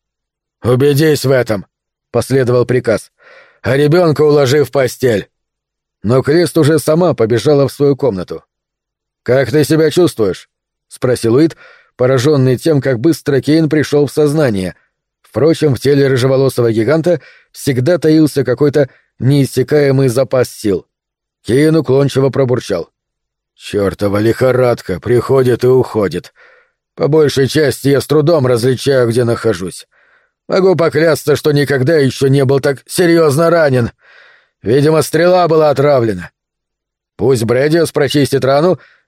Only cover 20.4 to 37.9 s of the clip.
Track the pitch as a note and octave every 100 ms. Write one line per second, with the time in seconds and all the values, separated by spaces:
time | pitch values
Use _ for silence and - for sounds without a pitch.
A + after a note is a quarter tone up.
20.4 | A#2+ - G#2 F2 - _ _ _ _ _
21.4 | - B2+ D#3 D#3+ B2+ C3+ C#3 C3 C3+ C#3
22.4 | B2+ A#2+ - F2+ - _ _ _ _ _
23.4 | _ _ - G#2 G2 - G2+ G#2 A2 -
24.4 | C3 C3 B2 A2+ - F2 - A#2+ - C3+
25.4 | B2 A2+ B2 B2+ - A2 F#2+ F2 - _
26.4 | - _ _ _ _ - C#3 D#3 C#3+ C#3
27.4 | C3 D#3 C#3 - C#3 C3+ - D3+ D3 D#3+
28.4 | B2+ A#2+ B2+ A#2+ C#3+ C3+ A#2 A#2 A#2 A2
29.4 | A2+ F2 F#2 - - _ _ _ _ _
30.4 | - F#3+ F#3+ E3 D#3+ D3+ E3 D3 D3+ C3+
31.4 | D#3 C#3+ C3+ C#3 B2+ D#3+ C3 - C#3 C#3
32.4 | C3 C#3 C#3+ B2+ - - E3+ E3+ D#3 C3+
33.4 | E3 E3+ D3 B2+ B2 - _ - - _
34.4 | _ _ G2 C3+ D3 D#3+ - D#3+ F3 F3+
35.4 | E3+ D#3+ D3+ C#3 D3 C3+ A#2 F#2 E2+ _
36.4 | _ _ _ _ _ _ _ - A2+ B2
37.4 | A2+ B2 D3+ E3+ D3+